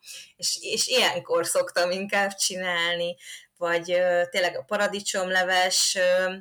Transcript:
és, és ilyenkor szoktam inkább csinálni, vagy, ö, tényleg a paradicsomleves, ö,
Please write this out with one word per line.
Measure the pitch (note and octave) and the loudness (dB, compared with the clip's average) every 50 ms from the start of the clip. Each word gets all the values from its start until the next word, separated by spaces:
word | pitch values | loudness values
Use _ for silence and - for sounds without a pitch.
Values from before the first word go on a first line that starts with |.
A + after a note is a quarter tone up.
| - - - - - - _ | -14 -18 -16 -16 -18 -18 _
és, | - - - - - | -6 -4 -4 -4 -4
és | - - - A3 - | -4 -4 -2 -2 0
ilyenkor | - B3+ B3 G#3 E3+ - F3 E3+ - E3 E3+ E3+ | 2 2 2 2 2 0 -2 -2 0 0 0 2
szoktam | - - F#3 F3+ F3 - F#3 F3 F3+ | 2 0 0 0 0 0 0 0 0
inkább | F3+ F#3+ G3+ G3+ G#3 G3+ G3+ G3 G3+ | 0 -2 -4 -2 0 0 0 0 -2
csinálni, | - - - F#3+ F#3 F#3 F3+ F3 E3+ E3+ E3+ F3 E3+ E3+ F3 F3 - - - - - - _ _ | -4 -4 -4 -4 -4 -4 -2 -2 0 0 0 0 -2 -2 -4 -6 -8 -14 -18 -18 -18 -20 _ _
vagy, | - E3+ E3+ E3+ F3 E3+ F3 | -4 -2 0 0 0 0 2
ö, | F3+ F3 F3+ F3+ F3 F3 F3 F3 | 2 2 4 4 4 2 2 0
tényleg | - G3 F3 F3 E3+ | 0 0 0 0 -2
a | - - | -4 -6
paradicsomleves, | - G#3 G#3 G#3 G3+ F#3 G3+ G3+ - - G3 F#3 F#3 F#3 F#3 F3+ F3+ F#3 F3+ F#3 F#3 F#3+ - - - - | -4 -2 0 0 0 -2 -4 -6 -4 -2 -2 -2 0 0 0 2 2 2 2 2 2 2 0 0 0 2
ö, | G3 F#3 F3+ F3+ F#3 F#3 F#3 F#3+ G3 | 2 4 4 4 4 2 0 -2 -6